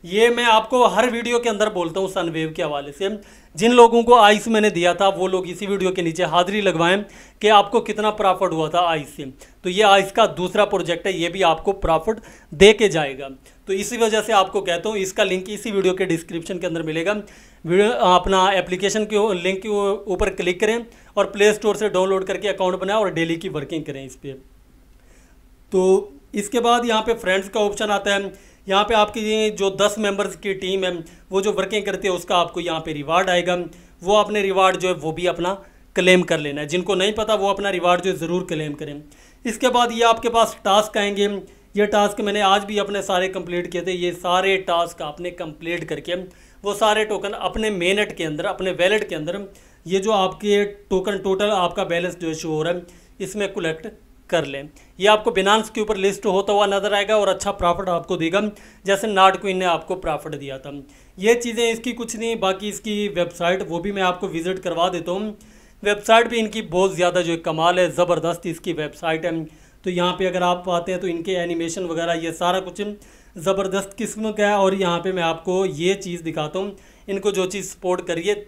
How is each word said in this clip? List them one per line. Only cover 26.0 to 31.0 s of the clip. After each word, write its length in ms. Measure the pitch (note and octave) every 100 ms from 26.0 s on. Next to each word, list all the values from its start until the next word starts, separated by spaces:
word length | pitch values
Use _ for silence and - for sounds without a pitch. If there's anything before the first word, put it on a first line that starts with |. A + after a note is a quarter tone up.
| G3+ - _
इसके 260 | G#3+ G3+ A#3+
बाद 240 | A3+ A#3+ A#3+
यहाँ 160 | A3
पे 120 | A3 A3+
फ्रेंड्स 320 | F3+ G3 G3
का 120 | A3
ऑप्शन 300 | G#3 G#3 G#3+
आता 240 | G3 G3+
है। 180 | G3+ G3 - - _ -
यहाँ 180 | G3
पे 100 | G#3
आपकी 260 | A3 G#3+ A3+
ये 260 | G#3+ G#3+ G#3+
जो 180 | F3+ G3
दस 220 | - G3+ G#3
मेंबर्स 360 | G3+ G3+ G3 -
की 160 | G#3
टीम 300 | F#3+ F#3 G3
है 60 | F#3 F3